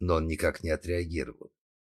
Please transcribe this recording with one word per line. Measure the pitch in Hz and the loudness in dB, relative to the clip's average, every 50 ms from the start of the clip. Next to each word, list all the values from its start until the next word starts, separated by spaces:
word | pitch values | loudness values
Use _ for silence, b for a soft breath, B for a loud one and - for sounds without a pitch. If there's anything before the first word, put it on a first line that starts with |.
но | 92 87 85 | 0 2 4
он | 80 80 | 4 2
никак | 82 78 - - 78 76 - | 2 0 2 2 0 0 0
не | - 80 | -2 -2
отреагировал. | 78 - - 87 87 87 87 80 85 76 - - - - - - _ _ _ _ _ _ _ _ _ | -2 -2 0 -2 -2 -2 -2 -2 -2 -4 -4 -4 -8 -12 -18 -20 _ _ _ _ _ _ _ _ _